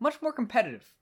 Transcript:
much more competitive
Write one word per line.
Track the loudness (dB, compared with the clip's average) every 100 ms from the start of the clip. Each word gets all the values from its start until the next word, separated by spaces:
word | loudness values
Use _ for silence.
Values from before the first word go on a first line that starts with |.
much | -2 0
more | -4
competitive | -2 0 2 2 -2 -16 _